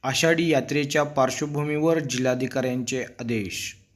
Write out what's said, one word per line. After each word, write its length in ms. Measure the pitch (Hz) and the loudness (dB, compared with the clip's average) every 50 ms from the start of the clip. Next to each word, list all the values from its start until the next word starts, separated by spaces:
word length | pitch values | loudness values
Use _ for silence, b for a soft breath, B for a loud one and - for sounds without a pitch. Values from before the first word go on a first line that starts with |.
| - | -2
आषाढी 440 | 131 135 - - 160 170 160 170 165 | -2 0 2 4 4 4 4 4 2
यात्रेच्या 560 | 156 135 123 - 143 147 147 143 - 151 147 | 2 2 2 2 0 0 0 2 2 0 0
पार्श्वभूमीवर 960 | 143 147 139 131 127 - - 151 147 147 147 147 151 151 151 151 165 165 160 | 2 2 2 2 2 2 -2 -4 -4 -2 -2 -2 -2 -2 0 2 2 2 2
जिल्हाधिकाऱ्यांचे 1040 | 151 131 123 123 127 127 127 123 131 127 - 135 127 127 127 127 123 117 131 127 113 | 0 -2 -4 0 0 0 0 0 -2 -4 -2 -2 -2 -2 -2 -2 -4 -4 -4 -4 -6
आदेश. 720 | - - - 120 117 117 113 98 92 - - - - - - _ _ _ | -6 -10 -10 -6 -4 -2 -2 -2 -4 -6 -8 -8 -8 -12 -14 _ _ _